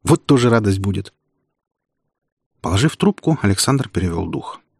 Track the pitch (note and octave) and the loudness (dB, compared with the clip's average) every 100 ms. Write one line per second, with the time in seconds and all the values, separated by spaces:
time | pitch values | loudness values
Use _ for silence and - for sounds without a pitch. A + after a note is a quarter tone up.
0 | - D#3+ - C#3 A#2+ A2+ G#2 F#2+ G2 F#2+ | 0 0 4 2 4 2 2 0 -2 -4
1 | G2 _ _ _ _ _ _ _ _ _ | -8 _ _ _ _ _ _ _ _ _
2 | _ _ _ _ _ _ - F#2+ D#3 - | _ _ _ _ _ _ -2 0 0 2
3 | G3 - - D#3+ G2+ F#2+ - C3+ - - | 0 0 -2 0 0 0 0 0 -2 -4
4 | F2 E2 - - - - _ _ | -4 -4 -6 -8 -10 -18 _ _